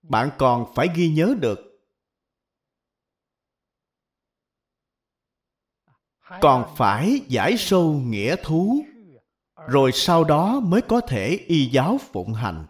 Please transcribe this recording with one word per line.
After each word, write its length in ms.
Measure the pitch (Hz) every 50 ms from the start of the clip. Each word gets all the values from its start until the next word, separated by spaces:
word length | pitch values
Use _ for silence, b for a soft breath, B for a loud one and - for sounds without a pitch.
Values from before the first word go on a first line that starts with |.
Bạn 280 | _ 160 123 110 120 147 139 -
còn 340 | 135 127 123 120 117 - -
phải 140 | - 135 180 170
ghi 120 | 165 175 165
nhớ 260 | 156 156 160 214 277 220
được. 180 | 143 117 101 - - - _ _ _ _ _ _ _ _ _ _ _ _ _ _ _ _ _ _ _ _ _ _ _ _ _ _ _ _ _ _ _ _ _ _ _ _ _ _ _ _ _ _ _ _ _ _ _ _ _ _ _ _ _ _ _ _ _ _ _ _ _ _ _ _ _ _ _ _ _ _ _ _ _ _ _ _ _ _ _ _ _ _ _ _ _ _ _ _ _ _ _ - 180 185
Còn 320 | 170 147 131 127 113 - -
phải 500 | - 127 101 98 107 147 202 269 277 - -
giải 260 | 127 113 95 143 233 226
sâu 340 | - - 196 185 175 160
nghĩa 440 | 151 143 127 120 110 101 101 120 160 190 -
thú, 400 | - 156 165 185 208 247 294 302 - - - 214 180 139 117 _ _ _ _ _ _ _ - 160 -
rồi 220 | 123 139 135 131 -
sau 300 | - - - 175 165 165
đó 360 | 151 151 147 170 196 240 285
mới 200 | 240 175 180 226 254 -
có 120 | 226 240 233 -
thể 360 | 131 107 95 113 170 - - -
y 220 | 170 156 139 123
giáo 280 | 123 135 127 165 240 269
phụng 340 | - - - 101 90 98 113
hành. 320 | 110 120 104 85 80 78 -